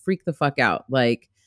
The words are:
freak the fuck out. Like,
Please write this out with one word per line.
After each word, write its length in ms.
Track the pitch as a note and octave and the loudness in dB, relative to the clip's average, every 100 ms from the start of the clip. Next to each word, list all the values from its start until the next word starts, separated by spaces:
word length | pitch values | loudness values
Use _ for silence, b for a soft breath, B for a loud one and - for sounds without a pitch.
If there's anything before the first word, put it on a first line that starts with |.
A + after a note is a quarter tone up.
freak 220 | - F#3 - | -4 -4 -4
the 80 | |
fuck 260 | D3 D3 - | -2 -2 0
out. 260 | A#2 D#2+ - | 0 0 -2
Like, 400 | C3 A#2+ A#2 _ _ | 0 2 0 _ _